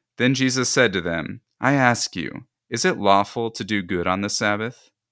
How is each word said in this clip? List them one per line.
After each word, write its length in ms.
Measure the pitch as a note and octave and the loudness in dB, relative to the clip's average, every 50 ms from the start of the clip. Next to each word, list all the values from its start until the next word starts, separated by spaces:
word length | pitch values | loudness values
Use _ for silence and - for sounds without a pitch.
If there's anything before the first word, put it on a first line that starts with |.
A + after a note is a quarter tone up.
| _ _ _ | _ _ _
Then 180 | - A#2+ C3 C3+ | 0 0 0 2
Jesus 340 | B2+ C3+ B2+ B2 C3 B2 - | 2 0 0 0 0 -2 0
said 240 | - C3+ B2 G#2+ F#2 | 2 2 2 2 2
to 60 | F#2 | -2
them, 420 | E2 E2+ E2+ D#2+ - - G#2 - _ _ _ - | -4 -2 -4 -4 -6 -8 -12 -14 _ _ _ -2
"I 140 | - C3 C#3+ | 0 2 2
ask 420 | C#3 B2+ A#2+ A#2 - - - - | 4 4 2 2 2 -2 -6 -6
you, 300 | F2 C#2+ - - - - _ _ _ _ - | -8 -8 -8 -8 -12 -16 _ _ _ _ -8
is 160 | - A#2+ - | -4 0 0
it 140 | F#3 D3+ - | 0 0 2
lawful 520 | G2+ G2 G2 G2 G2+ - - A#2+ A#2 A2+ | 4 4 6 4 4 0 -4 -6 -6 -6
to 100 | - - | -6 -8
do 200 | G#2+ F#2+ G#2+ G2+ | -4 -2 -2 -2
good 240 | F2+ F2 F#2+ F2 E2+ F#2 | -2 -2 -4 -2 0 0
on 140 | F#2 G2 | -2 -2
the 60 | G2+ G2+ | -2 -4
Sabbath 600 | - - A2+ G#2 G#2 G#2 A2 B2 - - _ _ _ _ _ _ | -4 -2 0 0 -2 -2 -4 -8 -10 -14 _ _ _ _ _ _